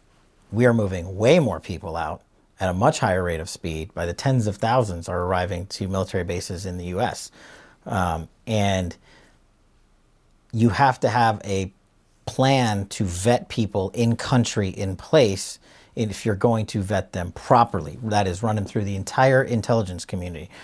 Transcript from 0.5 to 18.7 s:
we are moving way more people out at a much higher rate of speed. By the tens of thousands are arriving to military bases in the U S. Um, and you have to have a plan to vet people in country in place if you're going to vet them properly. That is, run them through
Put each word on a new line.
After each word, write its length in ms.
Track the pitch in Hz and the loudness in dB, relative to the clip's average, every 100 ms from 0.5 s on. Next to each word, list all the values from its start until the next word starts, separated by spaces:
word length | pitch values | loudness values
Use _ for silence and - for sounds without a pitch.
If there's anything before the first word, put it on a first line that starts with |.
we 140 | 104 123 | 4 6
are 80 | |
moving 420 | 113 98 92 82 95 | 6 2 -2 -6 0
way 220 | 117 175 | 6 6
more 200 | 123 78 | 4 -2
people 360 | - 85 87 82 | -6 -8 -6 -6
out 260 | 78 85 _ _ _ - | -6 -8 _ _ _ -4
at 100 | 95 | -2
a 40 | |
much 260 | 90 135 - | 2 2 2
higher 240 | 110 92 | 2 2
rate 160 | 87 80 | 0 -4
of 100 | 82 | -6
speed. 420 | - 85 80 80 87 | -8 -8 -8 -8 -6
By 100 | 87 | -6
the 80 | |
tens 320 | 85 139 127 104 | -2 0 2 0
of 120 | 95 | -2
thousands 520 | 113 127 104 85 85 | 0 2 0 -4 -6
are 140 | 90 | -4
arriving 420 | 90 90 90 87 92 | 0 0 -2 -4 -8
to 200 | - 95 | -8 -4
military 360 | 95 92 95 | -2 -2 -2
bases 440 | 90 87 - 87 95 | -2 -6 -6 -8 -8
in 100 | 90 | -8
the 80 | 87 | -6
U 160 | 90 | -4
S. 300 | 123 - - - - - - _ - | -4 -4 -14 -18 -20 -20 -20 _ -6
Um, 420 | 101 87 80 82 _ - | -2 0 -2 -8 _ -4
and 500 | 110 101 95 90 - _ - _ _ _ _ _ _ _ _ _ _ _ _ - | 0 2 0 -4 -8 _ -20 _ _ _ _ _ _ _ _ _ _ _ _ -6
you 180 | 113 117 | 2 2
have 300 | 92 135 123 | 6 2 4
to 100 | 123 | 0
have 320 | 120 113 107 | 2 2 0
a 300 | 101 95 95 _ _ _ _ _ - | -2 -4 -4 _ _ _ _ _ -10
plan 580 | - 131 135 117 101 95 | 0 2 4 2 0 -4
to 140 | - | -4
vet 460 | 98 87 110 120 - | -4 0 2 0 0
people 400 | - 104 101 95 120 | -4 -2 -2 -4 0
in 200 | 117 113 | 0 0
country 540 | - 127 110 110 95 | 2 2 2 0 -2
in 260 | - 95 90 | -2 -6 -6
place 640 | - 160 110 98 - - _ - _ | 2 4 4 0 -8 -12 _ -20 _
if 320 | - 107 95 113 | -4 -4 -2 -2
you're 100 | 98 | 2
going 300 | 120 113 104 | 2 2 -2
to 160 | 110 | -4
vet 300 | 95 98 - | -2 -2 -2
them 220 | 92 87 | -6 -6
properly. 640 | - - 123 113 90 76 123 | -6 4 6 6 0 -6 -8
That 220 | 110 104 95 | 0 2 2
is, 160 | 87 | 0
run 140 | 113 107 | -2 -2
them 80 | |
through 220 | 98 | -2